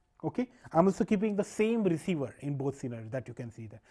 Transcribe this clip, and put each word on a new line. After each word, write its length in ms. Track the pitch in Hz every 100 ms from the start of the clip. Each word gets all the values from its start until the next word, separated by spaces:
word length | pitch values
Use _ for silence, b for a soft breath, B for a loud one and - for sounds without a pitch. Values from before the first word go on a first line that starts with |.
| _ _
Okay? 240 | 156 - 254 B B
I'm 140 | 160 190
also 180 | 185
keeping 300 | 202 208 214
the 100 | 202
same 380 | - - 220 233
receiver 520 | 196 165 - 160 127 -
in 160 | 143 139
both 220 | 139 135
scenarios 320 | 131 117 110
that 160 | 131 123
you 60 |
can 180 | 120 117
see 160 | 107 110
there. 120 | 107 b